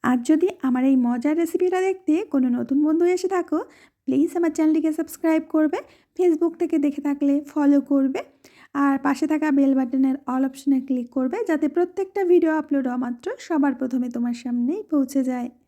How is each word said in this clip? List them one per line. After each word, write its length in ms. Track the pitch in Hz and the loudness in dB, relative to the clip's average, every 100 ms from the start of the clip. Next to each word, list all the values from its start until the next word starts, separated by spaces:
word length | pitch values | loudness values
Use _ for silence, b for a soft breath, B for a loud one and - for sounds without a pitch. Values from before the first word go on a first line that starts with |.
আর 140 | - 247 240 | 0 -2 2
যদি 200 | 311 359 381 | 2 2 -2
আমার 200 | 262 254 | -2 0
এই 120 | 262 269 240 | 2 2 2
মজার 280 | 240 285 311 | -2 -2 0
রেসিপিটা 420 | 330 370 359 370 | -2 0 0 0
দেখতে 340 | 381 381 - 302 - | -2 -2 -2 -2 0
কোনো 140 | 269 254 240 | 0 0 0
নতুন 200 | 240 277 | 0 0
বন্ধু 200 | 302 320 349 | 2 2 2
এসে 140 | 359 370 | 0 0
থাকো, 300 | 381 349 302 - b b _ | -2 -2 -4 -6 b b _
প্লিজ 260 | - 262 339 359 | -2 0 0 0
আমার 160 | 339 320 | -2 2
চ্যানেলটিকে 340 | 311 311 311 | 2 2 0
সাবস্ক্রাইব 500 | 302 320 - 330 320 320 | -2 -6 -2 0 0 0
করবে, 240 | 311 311 453 - b b | 0 0 -2 -10 b b
Facebook 400 | - 359 311 339 330 | 0 2 2 0 -2
থেকে 160 | 339 320 | -2 0
দেখে 220 | 285 285 285 | 0 -2 -4
থাকলে 260 | 285 285 285 285 | 0 0 0 -2
ফলো 280 | - 285 285 | 0 4 4
করবে, 400 | 277 277 269 302 587 _ b b b | 2 0 0 -2 -10 _ b b b
আর 200 | 285 277 269 | -2 0 0
পাশে 220 | 277 277 311 | -2 -2 -2
থাকা 220 | 311 311 | 0 2
বেল 220 | 285 277 | 2 4
বাটনের 420 | 262 247 262 269 262 - | 2 0 0 0 0 -4
all 100 | 254 269 | -2 -2
অপশনে 300 | 262 - 269 269 | -2 0 0 0
ক্লিক 220 | 254 240 | -4 -2
করবে 280 | 269 262 392 427 | -4 -2 -2 0
যাতে 180 | 311 302 | 0 0
প্রত্যেকটা 520 | 320 359 359 381 403 | 0 -2 -2 -6 -2
ভিডিও 280 | 370 349 320 311 | 4 4 4 0
আপলোড 240 | 302 277 254 | 0 -2 -2
হওয়া 140 | 247 | -4
মাত্র 220 | 247 240 370 539 - | -6 -6 -8 -10 -4
সবার 280 | 320 277 254 | 0 0 0
প্রথমে 280 | 254 254 247 | -4 -2 -4
তোমার 260 | 240 240 240 | -4 -4 -4
সামনেই 380 | 254 240 247 381 415 | -6 -2 -2 -4 -2
পৌঁছে 300 | 302 262 269 | -2 0 -2
যায়। 240 | 254 254 240 _ | -2 -4 -8 _